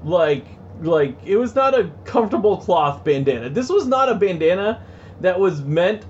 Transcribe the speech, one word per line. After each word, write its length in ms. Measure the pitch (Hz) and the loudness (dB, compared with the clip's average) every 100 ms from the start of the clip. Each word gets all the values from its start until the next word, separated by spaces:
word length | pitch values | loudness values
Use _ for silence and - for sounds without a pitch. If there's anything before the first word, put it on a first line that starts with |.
like, 420 | 151 175 156 143 - - - - | 0 2 2 0 -4 -20 -20 -8
like, 340 | 160 160 139 - | 0 2 2 -2
it 140 | - 202 | -2 0
was 180 | 247 269 | 2 0
not 220 | 269 262 | 2 2
a 140 | 175 - | 0 -8
comfortable 540 | - - 220 240 208 196 | -4 -2 0 0 0 0
cloth 460 | - 170 147 143 | 0 2 2 -2
bandana. 460 | 156 139 135 120 120 | -2 0 0 -2 -4
This 200 | 160 254 | -4 0
was 160 | 392 254 | 0 0
not 220 | 262 269 | 0 2
a 60 | 190 | 2
bandana 680 | 196 170 160 185 202 226 - - - - | 0 2 2 2 -2 -4 -10 -20 -20 -2
that 180 | 180 180 | 0 2
was 220 | 190 151 | 0 0
meant 440 | 139 156 180 214 - | -2 0 0 -2 -10